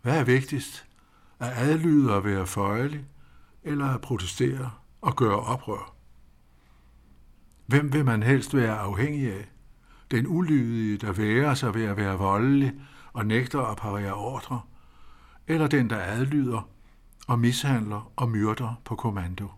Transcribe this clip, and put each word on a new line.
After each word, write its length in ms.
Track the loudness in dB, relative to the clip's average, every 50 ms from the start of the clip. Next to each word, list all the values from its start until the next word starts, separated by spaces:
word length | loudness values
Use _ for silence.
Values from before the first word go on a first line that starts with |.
Hvad 180 | 0 2 2 2
er 40 | 4
vigtigst? 600 | 4 4 4 2 -2 -6 -6 -6 -8 -14 -18 -20 -20 -20 -20 _ _ _ _ _ -20 _ _
At 120 | -8 -6 -2
adlyde 600 | 0 2 2 2 2 4 6 6 6 6 6 4
og 80 | 2 2
være 240 | 2 0 0 -2
føjelig, 580 | -2 -2 -2 -2 0 0 0 -2 -4 -4 -8 -12 -14 -20 -20 -20 -20 -20 -20 -20 _ -20 -14 -8
eller 220 | -6 -4 -2 -2
at 160 | -2 -2 -4
protestere 720 | -4 -4 -4 -4 -4 -8 -2 -2 -2 0 0 -4 -8 -8 -10 -14 -20 -20 -20 -4
og 140 | -4 -4 0
gøre 240 | 2 2 2 2 0
oprør? 540 | 0 -4 -6 -6 -6 -8 -8 -8 -10 -16 -20 -20 -20 -20 -20 -20 -20 -20 -20 _ _ _ _ _ _ _ -20 -20 _ -20 _ -20 _ _ -20 -20 -20 -20 -20 -20 -20 -20 _ -20 -2
Hvem 280 | 2 2 4 4 4 0
vil 120 | 2 2
man 180 | 2 2 2 4
helst 320 | 4 4 4 2 2 2
være 220 | 2 2 2 0
afhængig 560 | -2 -4 -4 -2 -2 -2 -2 -2 -2 -4 -4 -4
af? 140 | -8 -12 -16 -20 -20 -20 -20 -20 _ -20 -20 -20 -20 -8 -2
Den 140 | 0 0 0
ulydige, 680 | 2 0 0 2 4 2 2 2 2 0 0 0 -2 -2
der 140 | -2 -4 -4
vægrer 420 | -2 0 2 2 4 4 4 2 0
sig 200 | 0 0 -2 0
ved 100 | 0 -2
at 140 | -2 -2
være 200 | -2 0 -2 0
voldelig 560 | 0 2 2 2 4 4 4 4 4 4 2 0 -4 -16 -20 -20 -20 -20 -12 -8
og 120 | -4 -2
nægter 360 | 0 0 0 0 0 -2 -2
at 160 | -2 -2 -4
parere 360 | -6 -6 -4 -4 -4 -4 -4 -6
ordre, 480 | -6 -6 -8 -8 -8 -8 -8 -8 -8 -8 -12 -20 -20 -20 -20 -20 -20 -20 -20 -20 -20 -20 -20 -20 -18 -4
eller 200 | -2 0 2 2
den, 220 | 2 4 2 2 2
der 120 | -2 -4
adlyder 680 | -4 -4 -2 -2 -2 0 0 0 0 0 -2 -4 -6 -10 -20 -20 -20 -20 -20 -20 -20 -20 -20 _ -4
og 120 | -2 0 2
mishandler 720 | 4 2 2 2 0 0 0 0 0 -4 -6 -8 -10 -10 -4
og 140 | -2 -2 0
myrder 520 | 2 2 2 0 0 -2 -4 -6 -6 -10 -8
på 100 | -8 -8
kommando? 520 | -4 -2 -2 -2 -2 -4 -6 -6 -8 -10 -10 -12